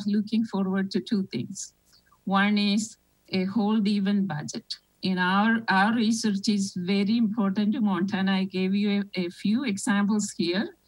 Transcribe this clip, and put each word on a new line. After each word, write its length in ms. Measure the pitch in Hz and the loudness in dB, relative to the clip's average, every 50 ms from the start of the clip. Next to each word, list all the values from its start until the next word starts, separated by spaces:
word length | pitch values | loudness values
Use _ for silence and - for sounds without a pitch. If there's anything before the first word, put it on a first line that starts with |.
| 208 | 0
looking 380 | 208 202 214 208 - 220 220 226 | 0 0 0 0 0 0 -2 -2
forward 440 | - - 196 196 185 190 190 190 196 - | 0 -2 -2 -2 0 0 -2 -2 0 -2
to 80 | 190 | -4
two 240 | - - 226 196 190 | -2 0 -2 -2 -2
things. 500 | - - - - - 190 - - - - - - - - - - - - - - | -2 -4 -6 -6 -6 -8 -12 -12 -14 -14 -20 -20 -20 -20 -20 -20 -20 -20 -12 -6
One 320 | 196 190 196 196 208 208 | 0 2 2 4 4 4
is 400 | 202 202 202 196 226 220 - - - - - - - - - | 2 4 4 2 2 0 -2 -10 -18 -20 -20 -20 -20 -14 -4
a 160 | 185 190 185 | -2 -2 0
hold 420 | 190 196 - 202 208 220 226 196 | 0 0 0 2 2 2 2 2
even 400 | 208 208 202 190 202 202 202 190 | 2 2 2 2 2 2 2 0
budget. 500 | 196 156 147 - - - 226 - - - - - - - - - | 0 -2 -6 -6 -8 -10 -10 -10 -10 -14 -14 -14 -20 -20 -6 -2
In 160 | 190 185 180 | -2 0 2
our, 440 | 180 180 190 202 208 226 226 226 220 - | 2 2 4 4 4 4 2 2 0 2
our 260 | 190 190 196 220 226 | 2 4 4 4 2
research 540 | 247 214 220 233 226 - 214 196 196 - 220 | 2 2 2 2 2 0 0 -2 0 0 0
is 240 | 208 196 196 196 - | 0 0 0 -2 -4
very 440 | 180 180 175 202 196 202 196 226 240 | -6 -2 0 0 2 2 2 2 2
important 560 | 233 196 214 240 196 196 190 214 208 202 220 | 2 0 0 0 0 0 0 0 0 0 0
to 80 | 277 214 | 0 0
Montana. 500 | 202 185 170 190 196 - 185 190 196 190 | 0 0 0 0 -2 0 0 0 0 0
I 120 | 190 190 | 0 0
gave 300 | 190 - 185 185 190 196 | -2 -2 -2 -2 0 0
you 300 | 202 208 208 202 202 196 - - | 0 0 0 0 0 -2 -4 -4
a, 40 | 190 175 | -4 -4
a 20 | 175 | -4
few 340 | - - - 196 214 262 294 | -6 -4 -2 0 0 0 0
examples 680 | 240 196 196 - - 202 202 208 196 220 208 208 - - - | -2 -4 -4 -2 0 0 2 2 2 0 0 -2 -4 -4 -4
here. 380 | 170 170 175 196 302 392 - - - | -2 -2 0 -2 -4 -4 -8 -14 -18